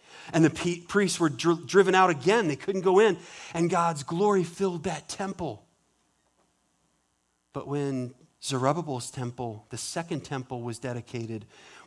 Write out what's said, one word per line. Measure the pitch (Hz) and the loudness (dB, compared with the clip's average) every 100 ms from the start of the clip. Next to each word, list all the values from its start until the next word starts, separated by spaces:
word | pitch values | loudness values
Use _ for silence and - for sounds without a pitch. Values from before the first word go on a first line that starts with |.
| _ - - | _ -20 -2
And | 165 | 4
the | 160 | 4
pe-, | 165 175 175 | 4 -4 -4
priests | 175 202 190 - | -2 2 2 2
were | 165 | 0
dri-, | 123 165 165 | 0 0 0
driven | 123 190 185 | 2 4 6
out | 185 185 | 6 4
again. | 151 135 226 185 | 4 2 2 2
They | 139 | -2
couldn't | - 190 | -4 -2
go | 180 185 | 4 6
in. | 220 170 - - - | 6 4 -6 -18 -10
And | 165 170 | -2 0
God's | 175 170 156 | 2 0 -2
glory | 139 170 208 196 | -4 0 2 2
filled | 170 - 196 175 | 0 -2 -4 -4
that | 185 156 - | -6 -8 -10
temple. | - 196 190 165 104 _ _ _ _ _ _ _ _ _ _ _ _ _ _ _ _ _ _ _ | -10 -8 -8 -8 -10 _ _ _ _ _ _ _ _ _ _ _ _ _ _ _ _ _ _ _
But | 143 - | -12 -6
when | 143 139 135 123 - _ _ | -4 -2 -4 -6 -12 _ _
Zerubbabel's | - 135 131 156 170 127 - | -4 2 2 2 -2 -6 -8
temple, | - 123 123 120 107 - | -8 -8 -6 -8 -10 -12
the | 117 | -12
second | - - 170 160 | -8 -8 -6 -6
temple, | - 139 127 123 | -6 -8 -8 -8
was | 120 113 | -8 -8
dedicated, | 131 120 113 123 113 110 107 - - - | -8 -8 -8 -10 -8 -10 -12 -20 -20 -20